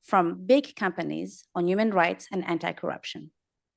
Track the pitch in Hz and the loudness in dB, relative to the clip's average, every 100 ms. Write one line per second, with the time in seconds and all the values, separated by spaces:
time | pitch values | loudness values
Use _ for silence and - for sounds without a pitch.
0 | - 196 170 180 185 269 285 - 196 175 | 0 2 2 0 4 4 4 -4 -4 -2
1 | 156 156 190 - - 180 175 190 220 190 | -4 -4 -6 -10 -10 -2 0 2 2 4
2 | 170 190 - 190 170 165 175 175 175 - | 2 0 -6 -6 -4 -2 -2 -4 -6 -8
3 | - - 151 _ _ _ _ | -10 -14 -16 _ _ _ _